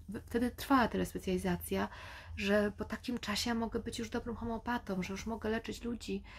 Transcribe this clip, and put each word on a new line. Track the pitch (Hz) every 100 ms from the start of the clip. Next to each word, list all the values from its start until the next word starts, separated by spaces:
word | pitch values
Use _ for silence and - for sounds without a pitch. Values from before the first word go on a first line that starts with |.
| - 214 -
wtedy | 240 240
trwała | - - 277 220
tyle | 190 175
specjalizacja, | 180 190 185 185 175 - 190 202 - - - - -
że | 202 208 208
po | 202 214
takim | 220 - 240
czasie | - 202 240
ja | 226
mogę | 226 233
być | 226 -
już | 220
dobrym | 233 240 214
homeopatą, | 233 226 240 240 - 190
że | 180
już | 190 -
mogę | 220 214
leczyć | 226 226 208
ludzi. | 233 233 - 196 -